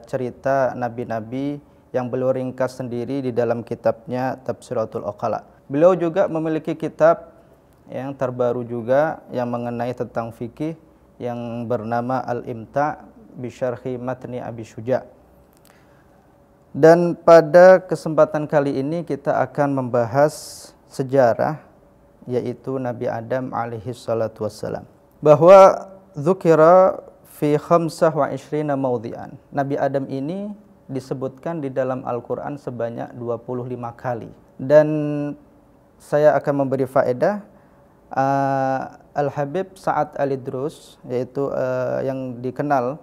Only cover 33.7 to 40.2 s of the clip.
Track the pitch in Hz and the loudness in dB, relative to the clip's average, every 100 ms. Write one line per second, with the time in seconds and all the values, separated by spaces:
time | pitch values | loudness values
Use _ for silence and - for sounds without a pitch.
33.7 | 120 120 117 127 120 110 - _ - 131 | -10 -12 -10 -8 -8 -10 -20 _ -12 6
34.7 | 202 156 151 147 147 147 147 - _ _ | 6 6 0 -4 -4 -6 -10 -18 _ _
35.7 | _ _ _ - 147 151 139 151 143 135 | _ _ _ -2 4 4 4 0 0 0
36.7 | 131 127 139 123 123 160 208 - - _ | 0 0 2 2 2 0 0 -8 -20 _
37.7 | _ _ _ - - 135 139 139 135 135 | _ _ _ -10 -2 0 2 0 0 -2
38.7 | 131 - - - - 143 147 143 165 190 | -2 -6 -14 -12 -4 -4 -4 -6 -6 -8
39.7 | - - 147 151 - | -8 -4 -2 -2 -2